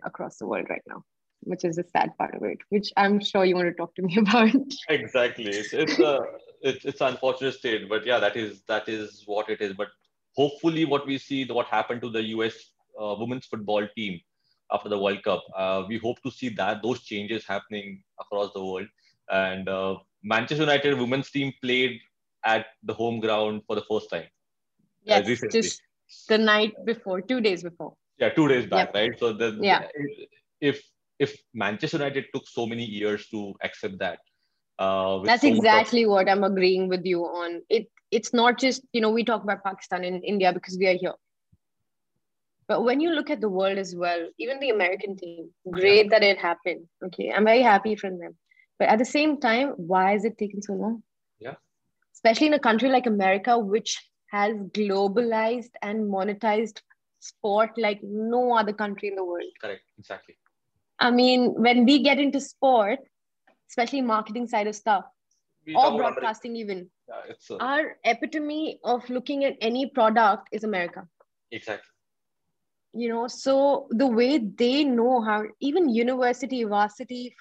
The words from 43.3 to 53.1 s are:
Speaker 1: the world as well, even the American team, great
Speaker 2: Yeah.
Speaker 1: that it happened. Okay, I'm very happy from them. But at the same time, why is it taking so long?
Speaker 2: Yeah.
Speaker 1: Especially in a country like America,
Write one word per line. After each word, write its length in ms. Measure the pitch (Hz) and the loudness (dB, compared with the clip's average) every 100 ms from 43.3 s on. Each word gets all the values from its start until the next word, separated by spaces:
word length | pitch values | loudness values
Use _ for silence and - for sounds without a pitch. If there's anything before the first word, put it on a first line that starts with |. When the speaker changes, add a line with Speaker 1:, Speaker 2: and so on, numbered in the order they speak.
| 254 | -4
Speaker 1:
the 80 | 214 | -2
world 280 | 185 190 196 | 0 -2 -2
as 180 | 185 175 | -6 -4
well, 320 | 175 170 170 - | -4 -4 -6 -8
even 200 | 233 269 | -8 -4
the 100 | 277 | -2
American 440 | 208 180 196 202 190 | 0 0 -2 -8 -10
team, 320 | 170 170 165 _ 180 | -14 -14 -18 _ -10
great 360 | 175 196 208 208 | 2 6 8 8
Speaker 2:
Yeah. 40 | |
Speaker 1:
that 120 | 220 | 6
it 140 | 202 190 | 6 4
happened. 480 | 175 170 180 165 170 _ 185 | 0 -2 -4 -8 -10 _ -12
Okay, 260 | 175 110 | -6 -2
I'm 140 | 185 214 | 2 6
very 160 | 233 | 6
happy 340 | 240 196 214 202 | 6 6 4 -4
from 220 | 196 180 | -6 -8
them. 160 | 170 - _ _ _ - | -12 -18 _ _ _ 0
But 100 | - | 4
at 100 | 220 | 4
the 60 | 254 | 2
same 340 | 294 311 285 | 2 2 2
time, 300 | 233 226 277 - | 2 2 0 -2
why 360 | 165 185 190 208 | 0 2 4 2
is 100 | 220 | 0
it 120 | 220 | -4
taking 240 | 208 202 | -6 -6
so 120 | 202 | -8
long? 300 | 190 202 233 - _ _ _ | -4 -4 -6 -10 _ _ _
Speaker 2:
Yeah. 160 | 117 156 _ _ _ _ _ | -16 -16 _ _ _ _ _
Speaker 1:
Especially 340 | - 226 226 302 | 0 2 4 4
in 60 | |
a 60 | 294 | 4
country 300 | 240 214 262 | 4 2 4
like 160 | 254 | 4
America, 520 | 254 | 2